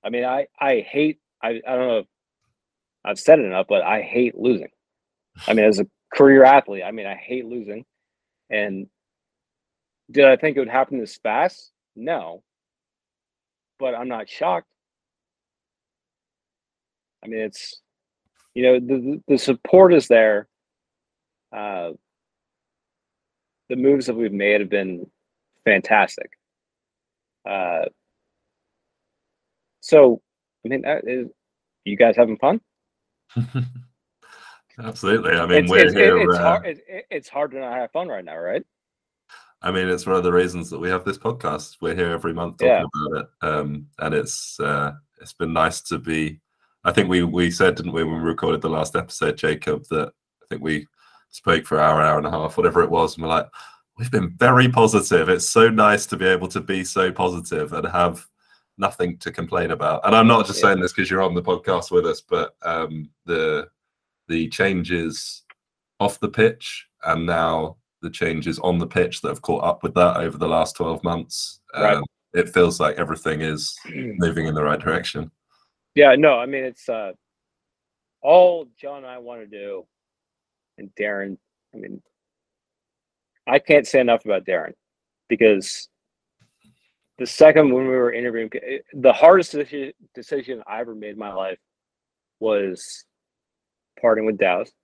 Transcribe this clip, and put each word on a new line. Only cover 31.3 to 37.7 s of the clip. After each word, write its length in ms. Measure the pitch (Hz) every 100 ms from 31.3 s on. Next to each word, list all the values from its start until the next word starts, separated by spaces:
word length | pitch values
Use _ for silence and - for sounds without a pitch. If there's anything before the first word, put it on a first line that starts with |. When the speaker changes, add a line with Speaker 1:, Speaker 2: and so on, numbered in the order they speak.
| _ _ _ _ _ -
Speaker 1:
you 100 | 101
guys 200 | 117 110
having 220 | 120 107
fun? 220 | 135 214 _ _ _ _ _ _ _ -
Speaker 2:
<laughs> 60 | 123 135 123 - - _ _ _ _ - - - _ -
Absolutely. 520 | 113 110 95 110 87
I 140 | 85 85
mean, 160 | 87
Speaker 1:
It's, 80 | 87
Speaker 2:
we're 140 | 92 92
Speaker 1:
it's, 80 |
Speaker 2:
here, 240 | - 95 92
Speaker 1:
it's 160 | 87 87
Speaker 2:
uh, 40 |
Speaker 1:
hard, 240 | - 175 185
it, 180 | 147 _
it, 180 | 190 -
it's 200 | 160 -
hard 220 | 143 147
to 80 | 131
not 140 | 131